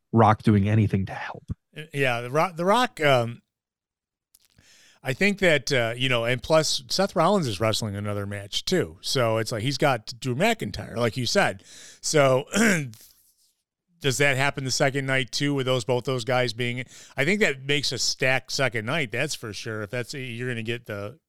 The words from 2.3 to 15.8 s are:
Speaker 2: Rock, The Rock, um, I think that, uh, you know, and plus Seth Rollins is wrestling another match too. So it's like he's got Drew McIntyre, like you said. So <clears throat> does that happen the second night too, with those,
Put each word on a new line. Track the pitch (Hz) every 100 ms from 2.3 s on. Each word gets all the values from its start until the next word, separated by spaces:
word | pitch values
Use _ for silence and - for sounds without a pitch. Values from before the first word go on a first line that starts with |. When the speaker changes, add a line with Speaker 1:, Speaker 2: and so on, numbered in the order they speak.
Speaker 2:
Rock, | 143 180 160
The |
Rock, | 180 226 254 -
um, | 147 131 117 123 _ _ _ _ _ _ _ _ _ _ _ _ _ _ _ _
I | 131
think | 131 196 196
that, | 185 147 -
uh, | 139 117 120
you | 131
know, | 123
and | 117 123
plus | - 160 151 - 131
Seth | - 196
Rollins | 185 165 208 135
is | 95
wrestling | 110 104 110
another | 101 104 104 101
match | 101 101 -
too. | - 185 87 82
So | - 135 117 110
it's | 113
like | 113
he's | 120 139
got | 151 123 - 117
Drew | 131
McIntyre, | 123 214 226 - - - 113
like | 120 131
you | 113
said. | 202 151 95 - - - -
So | - 156 139 131 -
<clears throat> | 196 226 175 135 110 - _ _ _ _ _ _ _ _ _
does | 139 120
that | 143 131
happen | 143 143
the | 131
second | - 143 135 135
night | 131 123
too, | - 143
with | 139 127
those, | 131